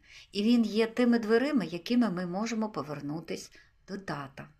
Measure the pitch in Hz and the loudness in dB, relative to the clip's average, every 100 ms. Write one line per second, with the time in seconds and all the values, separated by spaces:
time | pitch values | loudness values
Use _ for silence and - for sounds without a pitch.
0 | _ - - 196 208 240 214 208 226 262 | _ -20 -8 0 4 4 4 2 0 2
1 | 240 233 214 226 277 294 165 170 - 247 | 4 4 4 2 4 0 0 -4 0 2
2 | 226 175 180 185 226 226 214 160 143 143 | 2 0 -4 -4 -4 -4 -4 -6 -8 -8
3 | 143 160 160 - - - _ _ - 196 | -8 -8 -8 -10 -10 -20 _ _ -14 -10
4 | 190 147 139 139 143 _ | -8 -8 -10 -14 -18 _